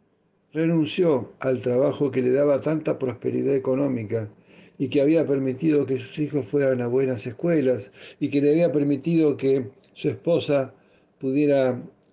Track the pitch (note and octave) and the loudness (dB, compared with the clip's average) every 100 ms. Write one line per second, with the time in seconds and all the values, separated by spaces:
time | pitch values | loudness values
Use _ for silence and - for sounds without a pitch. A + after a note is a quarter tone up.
0 | _ _ _ _ _ D3+ E3 E3 D3+ - | _ _ _ _ _ -2 0 0 0 0
1 | E3+ C3 G2 - C3 B2 B2 B2 C#3+ - | 2 0 -2 -6 -4 -2 0 0 0 0
2 | C#3+ B2 B2 C3+ D3 C3+ D3 D#3 D3+ - | -2 0 0 2 2 0 0 -2 -2 -4
3 | B2+ A2 B2 B2 B2+ C#3 C3+ C3 C#3 A#2+ | -6 -6 -4 -2 0 0 0 -2 -2 -4
4 | G#2 A2+ G#2+ - _ - - - C3 C#3+ | -4 -6 -6 -14 _ -20 -16 -8 -2 2
5 | C#3 D#3+ C3+ C3+ C3 B2+ D#3+ D3 B2+ B2+ | 4 2 2 0 -2 -2 0 2 0 -4
6 | A#2 D#3 C#3+ C#3+ A#2 D3 C3+ B2+ A#2+ C3 | -6 -6 -4 -4 -2 0 2 0 0 0
7 | C3 A#2 B2 A2 E3+ D#3+ B2+ A#2+ - - | 0 -2 -8 -4 0 2 2 0 -4 -20
8 | - - C#3 C#3 C#3+ D#3+ E3+ D3 D3 C3+ | -18 -6 -2 2 4 4 4 2 0 0
9 | E3 E3 D3+ C3 C3+ C3+ A2+ - _ - | 0 2 2 2 0 0 -2 -12 _ -6
10 | D3+ A2+ C3+ C3 C3+ C#3+ B2+ - _ _ | -4 -2 0 0 2 -2 -2 -10 _ _
11 | _ _ C3 C#3 D3 C#3 C3 A#2+ D3+ - | _ _ -2 2 4 4 2 -2 -8 -20
12 | _ | _